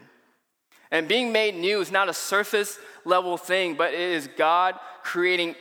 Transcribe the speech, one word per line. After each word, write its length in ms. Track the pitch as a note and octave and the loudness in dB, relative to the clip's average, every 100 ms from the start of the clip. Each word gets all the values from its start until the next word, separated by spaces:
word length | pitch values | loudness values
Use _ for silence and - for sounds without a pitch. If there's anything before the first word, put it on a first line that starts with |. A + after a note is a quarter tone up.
| - _ _ _ _ _ _ _ _ | -20 _ _ _ _ _ _ _ _
And 160 | D#3+ D#3 | -2 0
being 240 | A3+ A#3+ | 0 2
made 240 | A3 G#3+ F3 | 2 0 0
new 260 | F3+ G#3 | 0 0
is 100 | E3 | 0
not 180 | F#3+ F#3+ | 0 0
a 40 | |
surface 640 | - - G3 G#3 G#3+ G3+ - - - | -2 -2 -2 0 -2 -2 -8 -18 -12
level 340 | E3 F3+ F3+ E3+ | 2 2 2 -4
thing, 380 | - F#3 F3+ D3 | -2 0 0 0
but 180 | E3 | 0
it 60 | D#3+ | 0
is 300 | F3+ E3 C#3 - | -2 -2 -4 0
God 420 | D#3 F3 F#3 F3+ - - | 4 4 2 -2 -12 -12
creating 520 | - E3+ F3+ F3+ E3+ E3 | -6 0 2 2 0 -2